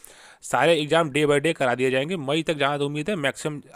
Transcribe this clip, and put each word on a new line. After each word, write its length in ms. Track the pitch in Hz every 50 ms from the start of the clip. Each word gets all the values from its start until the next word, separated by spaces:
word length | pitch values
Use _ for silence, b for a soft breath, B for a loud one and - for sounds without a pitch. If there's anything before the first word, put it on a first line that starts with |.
| B B B B B B B B B
सारे 380 | - - 123 131 156 170 156
एग्जाम 300 | 151 147 151 165 170 151
day 160 | 127 147 156
by 140 | 143 147 143
day 120 | 139 165 165
करा 220 | - 139 127 120
दिए 160 | 123 127 131
जाएंगे। 260 | 127 131 135 156 190
मई 260 | 180 139 127 143 165 160
तक 120 | - 165
जहाँ 240 | 147 139 139 147 143
तक 40 | 143
उम्मीद 280 | 139 147 151 151 160
है, 60 | 214
मैक्सिमम 460 | 185 143 135 123 - - 156 151 143 - - -